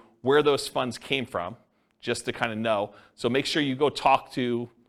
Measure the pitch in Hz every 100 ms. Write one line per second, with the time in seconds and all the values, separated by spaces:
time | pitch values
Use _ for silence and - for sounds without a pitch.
0 | - _ 127 147 147 139 - 139 127 113
1 | - 135 117 90 87 117 _ _ _ _
2 | - 113 - - 120 110 113 107 107 -
3 | - - 123 131 - 165 143 131 143 -
4 | 143 - - - 123 120 120 _